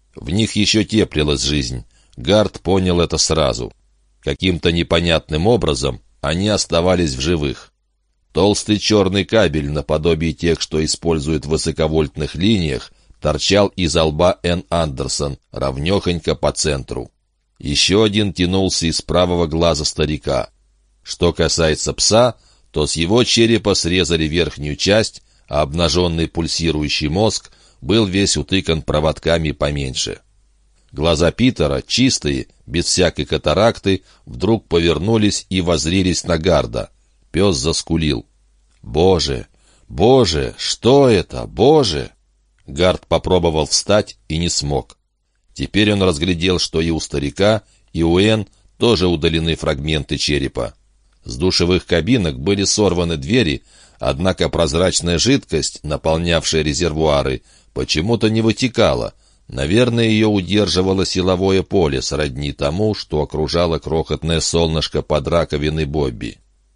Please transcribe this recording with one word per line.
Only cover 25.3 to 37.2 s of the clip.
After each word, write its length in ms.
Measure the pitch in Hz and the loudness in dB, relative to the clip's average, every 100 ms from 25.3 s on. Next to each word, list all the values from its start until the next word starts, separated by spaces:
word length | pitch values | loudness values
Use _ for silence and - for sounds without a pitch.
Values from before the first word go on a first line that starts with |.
| _ _ | _ _
а 140 | 71 | -2
обнаженный 640 | 76 80 85 82 87 82 80 | -2 0 0 2 0 0 -2
пульсирующий 800 | - 80 - 82 76 73 - 76 | -2 -4 -2 -2 -2 -2 -4 -2
мозг 420 | 85 110 - - _ _ _ | 0 0 -2 -10 _ _ _
был 260 | - 110 104 | 0 0 2
весь 300 | 95 98 76 | 0 0 -2
утыкан 460 | 71 95 - 80 | -2 -2 -2 -4
проводками 680 | - 73 78 78 80 85 78 | 0 0 0 -2 0 0 0
поменьше. 680 | 67 73 73 67 64 - - _ _ _ _ _ _ _ | -2 -4 -2 -6 -6 -8 -8 _ _ _ _ _ _ _
Глаза 380 | - 80 78 85 | -2 0 2 2
Питера, 520 | - 127 - 76 67 - | 2 0 2 -2 -2 -2
чистые, 640 | - 131 - 76 65 60 _ - | 0 2 0 -2 -4 -6 _ -6
без 200 | 80 80 | -4 -2
всякой 400 | - 85 - 71 | 0 0 0 -4
катаракты, 760 | 76 85 87 110 - 98 92 - _ | -2 0 2 2 0 -2 -2 -4 _
вдруг 420 | - 62 95 113 - | -18 -4 0 0 0
повернулись 800 | 85 85 76 95 113 104 - - | 2 2 0 0 2 2 0 -4
и 100 | 92 | -2
воззрились 640 | 85 80 76 95 90 82 | 0 0 0 0 0 -2
на 140 | 85 82 | -2 0
Гарда. 520 | 87 78 60 58 50 _ _ _ | 2 2 0 -6 -10 _ _ _